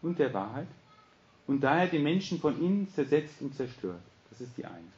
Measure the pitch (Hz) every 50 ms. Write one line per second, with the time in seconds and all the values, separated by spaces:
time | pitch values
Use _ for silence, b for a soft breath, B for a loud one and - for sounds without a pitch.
0 | - 165 175 165 151 127 - 98 95 104 117 135 165 - - - - _ - -
1 | - _ _ _ _ _ _ _ _ - 135 139 139 135 143 165 180 175 175 156
2 | 147 147 165 190 190 - 185 165 - 151 131 117 156 175 190 202 202 190 - -
3 | 143 135 143 151 151 151 - - 139 139 - - 135 123 - - - 95 90 87
4 | 90 - - _ _ _ - 113 127 123 120 - - - 92 85 82 87 98